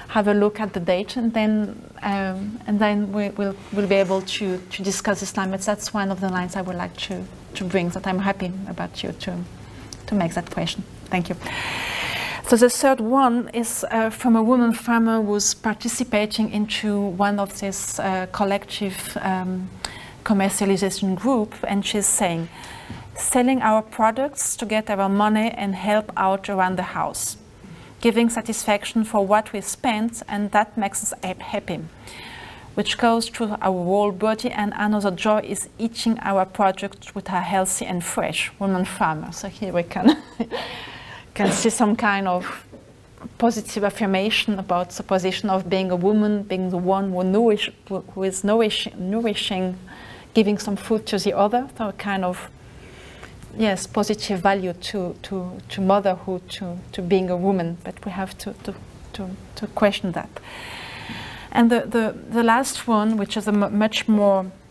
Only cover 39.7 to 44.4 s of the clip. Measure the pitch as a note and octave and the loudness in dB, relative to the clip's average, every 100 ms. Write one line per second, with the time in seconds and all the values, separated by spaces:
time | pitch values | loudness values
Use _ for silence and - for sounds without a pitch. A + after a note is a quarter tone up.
39.7 | F3 E3+ F3+ A3+ D4+ - - A3+ - - | -2 -2 6 6 6 -2 -8 -6 -6 -8
40.7 | - - - - - - - F#3+ - A3+ | -10 -12 -14 -16 -18 -12 0 0 4 2
41.7 | - G#3 A#3 G#3+ G3 F#3+ F3+ - - - | 4 2 4 2 2 2 0 -2 -10 -14
42.7 | - - - - - - - A#3+ A#3 - | -20 -20 -20 -20 -18 -14 2 2 2 -4
43.7 | G#3+ G3+ - G3 F#3+ G#3+ A3 | 0 0 0 2 2 2 0